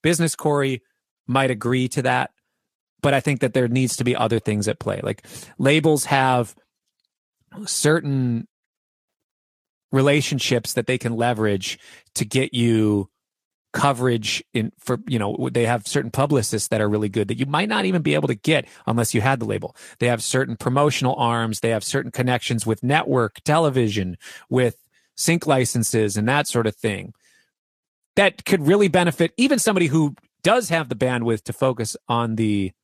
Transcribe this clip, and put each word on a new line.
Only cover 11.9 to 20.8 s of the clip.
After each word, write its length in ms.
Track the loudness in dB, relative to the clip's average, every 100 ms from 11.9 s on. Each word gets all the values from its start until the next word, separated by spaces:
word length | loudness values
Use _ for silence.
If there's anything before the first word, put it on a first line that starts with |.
| -20 _
to 100 | -6
get 300 | -2 -2 -2
you 560 | 0 2 2 2 0 -2 _ _ _ _ _ _
coverage 680 | 0 0 2 0 0 -2 -6 -4
in, 180 | -4 -4 _
for, 220 | -6 -6 -2
you 100 | -2
know, 320 | -2 -4 -2
they 140 | 0 2
have 220 | 0 -2
certain 240 | -4 -2
publicists 560 | -2 2 2 0 -4 -2
that 120 | 0
are 80 | 2
really 220 | 0 0
good 180 | -2 -2
that 120 | -2
you 80 | -2
might 200 | -2 0
not 180 | -2 0
even 180 | 0
be 100 | 0
able 140 | 0 0
to 80 | -2
get 320 | 0 0 -2 -8 -2
unless 300 | 0 0 0
you 60 |
had 180 | 0 0
the 80 | -2
label. 280 | -6 -8 -14 -20 -4
They 80 | -2
have 160 | -2
certain 360 | -2 -2 -2 -4
promotional 580 | -2 2